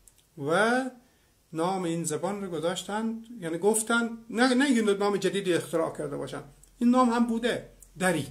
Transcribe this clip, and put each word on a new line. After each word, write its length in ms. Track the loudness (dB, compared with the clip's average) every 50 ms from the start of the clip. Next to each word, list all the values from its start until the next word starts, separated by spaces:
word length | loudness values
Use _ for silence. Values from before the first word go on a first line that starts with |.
| _ -20 _ _ _ _ _ -8 -4 0
و 340 | 2 2 4 4 2 2 0 -4 -8 -14 _ _ _ _ _ _ _ _ _ _ -4
نام 300 | -2 0 0 0 -2 -2
این 220 | -2 -2 -2 -4
زبان 400 | -4 -4 -4 -4 -4 -4 -6 -8
رو 60 | -6
گذاشتن، 640 | -6 -4 -2 -2 -4 -4 -6 -6 -6 -4 -4 -4 -6 -6 -12 -16 -16 -10
یعنی 180 | -8 -6 -6 0
گفتن، 520 | 2 2 2 2 0 0 0 0 0 -2 -6 -10 -14 -8
نه، 240 | 0 2 2 4 4
نه 100 | 4 4
اینکه 180 | 4 4 4 4
نام 340 | 2 2 2 2 0 0
جدیدی 380 | 2 0 0 -2 0 0 0 0
اختراع 420 | 0 0 -2 -2 -2 -2 -2 -4
کرده 200 | -6 -8 -8 -6
باشن، 260 | -8 -8 -8 -10 -12 -14 -16 -20 _ -20 _ _ _
این 120 | 4 4
نام 200 | 6 6 6 4
هم 160 | 4 2 2
بوده، 420 | 2 0 0 0 0 -2 -2 -6 -10 -20 -20 -20 _ _ -2
دری. 280 | 0 2 2 0 -2 -6